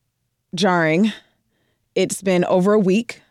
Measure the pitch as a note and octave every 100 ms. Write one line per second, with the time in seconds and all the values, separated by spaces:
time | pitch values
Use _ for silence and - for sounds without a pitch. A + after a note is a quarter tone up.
0 | _ _ _ _ - F3 G3 F3 D#3+ E3
1 | G#3+ - _ _ _ _ _ _ _ -
2 | F3+ - F#3+ F3+ F3+ F#3 F#3+ G#3+ F#3+ G3+
3 | A#3+ - _